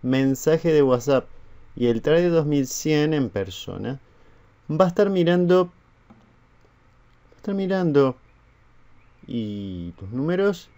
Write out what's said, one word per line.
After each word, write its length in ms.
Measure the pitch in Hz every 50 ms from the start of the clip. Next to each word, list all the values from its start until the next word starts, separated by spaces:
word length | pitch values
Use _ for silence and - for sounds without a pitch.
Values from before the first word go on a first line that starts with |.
| -
mensaje 680 | 127 131 131 135 135 135 - - 151 160 160 - 170
de 100 | 156 151
WhatsApp. 460 | 143 131 127 120 120 143 139 127 - - - - - - - - - - -
Y 120 | - 120
el 140 | 120 117 113
Trader 300 | 113 147 156 165 175 175
dos 140 | 170 170 151
mil 200 | 151 147 143 135
cien 480 | 127 - - - 156 151 147 147 156 160
en 160 | 147 131 107
persona 720 | - 101 98 95 90 - - - 95 98 104 117 139 135 - _ _ _ - - - _ _ _ _ _ _ -
va 140 | 151 156 190
a 20 |
estar 220 | 180 175 - 208 202
mirando, 560 | 196 185 170 165 175 180 180 170 175 185 180
va 60 | 180 _ _ _ _ _ _ _ _ - _ _ _ _ _ _ _ _ _ _ _ _ _ _ _ _ _ _ _ _ _ _ _ _
a 20 |
estar 200 | _ - 202 196
mirando 600 | 196 190 185 190 190 180 165 143 143 139 135 123 _ _ _ _ _ _ _ _ _ _ _ _ - _ - - - _ _ _ _ -
y 640 | - - 117 110 104 101 104 101 98 92 90 87 85 85 -
tus 120 | 98 98
números 580 | 113 127 139 160 180 185 196 202 196 - - _ _